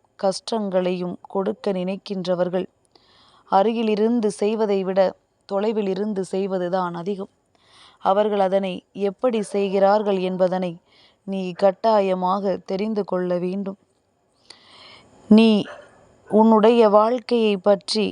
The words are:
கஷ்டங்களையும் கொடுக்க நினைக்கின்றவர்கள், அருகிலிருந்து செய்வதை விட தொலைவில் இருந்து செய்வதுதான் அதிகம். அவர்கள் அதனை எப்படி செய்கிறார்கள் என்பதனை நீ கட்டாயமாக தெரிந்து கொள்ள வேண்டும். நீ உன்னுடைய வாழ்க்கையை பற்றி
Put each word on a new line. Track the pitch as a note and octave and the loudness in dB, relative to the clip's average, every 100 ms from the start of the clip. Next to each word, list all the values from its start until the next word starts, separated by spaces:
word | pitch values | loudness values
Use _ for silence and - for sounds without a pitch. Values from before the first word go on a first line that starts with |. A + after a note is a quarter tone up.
| _ _ | _ _
கஷ்டங்களையும் | G3 F#3 - A3+ G3+ F#3 F3+ F3+ F3+ F3+ | -4 -4 -6 -6 -2 -2 -2 -2 -6 -10
கொடுக்க | - G3 G3 G#3+ - | -8 -6 -4 -4 -6
நினைக்கின்றவர்கள், | F#3+ F3+ F#3+ - F#3+ F3+ F3 F3+ F3+ F#3 _ _ _ _ _ _ _ _ | -4 -6 -8 -8 -8 -4 -2 -2 -2 -6 _ _ _ _ _ _ _ _
அருகிலிருந்து | F#3+ G3+ A#3 A3 G#3 A3 A#3+ G#3+ | 2 2 0 0 0 0 0 -2
செய்வதை | G3 G#3 A3 G#3+ G3+ | -2 -2 0 0 0
விட | F#3 F#3+ F#3+ - _ _ - | 0 0 0 -2 _ _ -6
தொலைவில் | G3 G#3+ A3 G3+ | -4 -2 -2 -2
இருந்து | F#3 G#3+ G3 F#3 | -4 -4 -6 -4
செய்வதுதான் | F#3+ G3 F#3+ F3 F#3 F3+ F3 | -4 -4 -4 -2 -2 -4 -6
அதிகம். | F3 G3 G3 _ _ _ _ _ - _ | -6 -8 -10 _ _ _ _ _ -20 _
அவர்கள் | F#3+ F#3+ G#3+ G3+ | 0 2 2 0
அதனை | F#3+ G3 G3 F3+ - - | 0 0 -2 -6 -12 -6
எப்படி | G3+ F#3+ B3+ A3+ | -4 -2 -2 -2
செய்கிறார்கள் | G3 G3+ G3+ G3 G3 G#3+ G#3 G3 | -2 -2 0 2 4 4 2 -2
என்பதனை | F#3 F#3 F#3 F#3 F#3 E3+ _ _ _ _ - | -2 0 0 0 -4 -8 _ _ _ _ -10
நீ | F#3+ F#3 | -8 -6
கட்டாயமாக | F3 G3 F#3 A3+ G#3+ G3 F#3 F3+ G3 G3 F3+ - | 0 0 2 2 2 2 0 -2 -2 -2 -4 -6
தெரிந்து | F#3+ G#3+ G#3+ | -6 -4 -4
கொள்ள | F#3+ F#3 F3+ F3+ | -4 -4 -2 -4
வேண்டும். | F3+ F#3+ G3 G3 _ _ _ _ _ _ _ - _ - - - _ _ - | -4 -6 -8 -12 _ _ _ _ _ _ _ -20 _ -20 -20 -20 _ _ 4
நீ | G#3+ A3+ G#3 - - - _ _ _ - | 6 6 2 -2 -10 -20 _ _ _ -2
உன்னுடைய | G#3 A3+ A3 G#3+ A#3+ G#3+ | 2 4 6 6 6 6
வாழ்க்கையை | G#3 G#3+ B3 - A#3+ A3 G3+ | 6 4 0 -2 0 0 0
பற்றி | G3 G3 - A3 G3 | 2 0 0 -4 -4